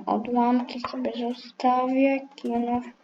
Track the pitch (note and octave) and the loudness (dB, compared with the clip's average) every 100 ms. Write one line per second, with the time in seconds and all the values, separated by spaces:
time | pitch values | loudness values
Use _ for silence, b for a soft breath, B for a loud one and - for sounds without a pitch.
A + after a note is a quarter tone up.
0 | - G#3 A#3 A#3+ A#3+ B3 B3 B3 - C4 | -2 -2 0 2 4 2 0 -6 -8 -6
1 | A#3 A#3+ A#3+ B3 - - B3+ B3+ B3+ C4 | -6 -4 -4 -6 -12 -2 2 2 2 4
2 | C4+ C4+ C4+ - A#3+ A#3 A#3+ A#3+ B3 - | 4 2 -4 -8 -4 -2 0 -2 -4 -14